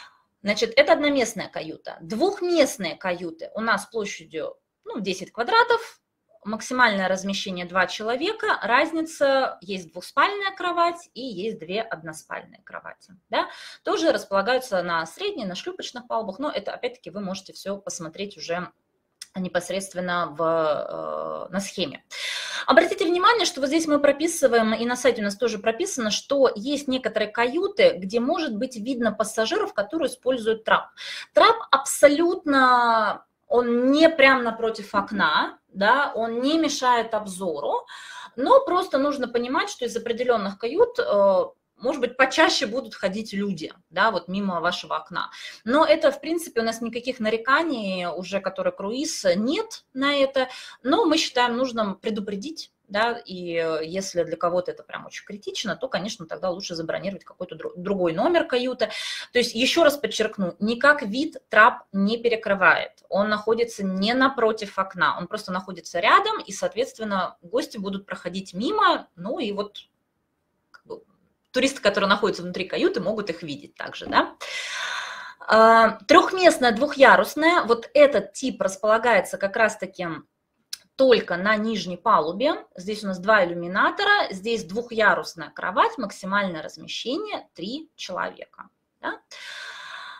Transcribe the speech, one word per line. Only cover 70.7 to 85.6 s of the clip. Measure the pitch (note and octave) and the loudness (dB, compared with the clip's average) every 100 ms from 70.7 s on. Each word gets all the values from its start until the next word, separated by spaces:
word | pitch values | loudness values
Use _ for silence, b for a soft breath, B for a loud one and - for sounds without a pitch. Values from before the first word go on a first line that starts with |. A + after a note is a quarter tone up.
как | - - | -20 -18
бы, | - _ _ _ _ _ | -18 _ _ _ _ _
туристы, | B3+ C4+ - | 0 0 2
которые | G3+ G3+ G3 | 0 2 2
находятся | G#3 G3+ - | 2 0 -2
внутри | F3 F#3 F#3 | -8 -8 -6
каюты, | - E4+ D#4 | 0 0 0
могут | F3+ A3 G3+ | -4 -4 -6
их | - | -8
видеть | D#3+ C#3 - - | -8 -12 -14 -12
также, | - - - | -12 -10 0
да. | A#3+ E4+ - B B B B B B B B B B | 0 0 -6 B B B B B B B B B B
А, | - A3 A3+ A3+ A3 - - | 4 8 10 10 6 2 6
трехместная, | E4+ F4+ F#4 A#3+ - B3 | 6 6 6 6 8 2
двухъярусная, | A3 D4 C#4 B3 F#3 G#3 D4+ D#4+ F4 G#3+ | 2 0 8 10 10 6 2 4 4 2
вот | A#3 - | 0 2
этот | D4 C#4 G#3+ G3 | 6 8 6 -2
тип | - C4 - | -6 -6 -2
располагается | F#3+ - G#3+ A3+ A#3+ G3+ F3+ - | -4 0 2 4 4 2 2 -4
как | G3 A3+ | -4 2
раз-таки | G#3+ - F3+ - F3 D3+ - _ _ _ - - _ - | 2 0 -10 -8 -8 -8 -14 _ _ _ -20 -20 _ 2
только | C4 A3 - F3 | 6 6 4 -2
на | G3 G#3+ | 0 0
нижней | A3 G#3+ F3+ F3 | 0 -4 -6 -2
палубе. | A3+ F#3 D#3 F#3+ C#4 - - - | 2 4 2 0 0 -2 -8 -12
Здесь | F#3 G#3 | -8 -6
у | G3+ | -6
нас | F3+ | -4
два | G3 G#3+ F3 | 2 4 4
иллюминатора, | E3+ E3+ G3+ D4 E4 G4+ G#4 - | -2 -4 0 0 0 2 2 0
здесь | F#3+ G#3+ A3+ E3+ | -6 -4 -4 -4
двухъярусная | G#3 A#3 A3 G#3 E3 - E3 D3 | -8 -4 2 4 4 -2 -12 -14
кровать, | - | -8